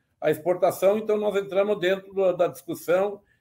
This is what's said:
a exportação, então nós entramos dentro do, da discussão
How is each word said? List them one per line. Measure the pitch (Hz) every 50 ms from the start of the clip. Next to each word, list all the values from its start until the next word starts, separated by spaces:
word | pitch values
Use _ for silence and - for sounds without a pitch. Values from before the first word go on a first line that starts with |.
| _ _ _ -
a | - 156
exportação, | 151 151 - 170 180 180 190 170 - - 185 190 208
então | 220 214 214 214
nós | 208 208 208 185
entramos | 202 196 - 180 190 202 208 208 175
dentro | 170 180 190 190 190 - 190
do, | 190 190 185 180
da | 170 175
discussão | 165 - - - - 156 - - - 170 185 196 208 196 - _ _ _ _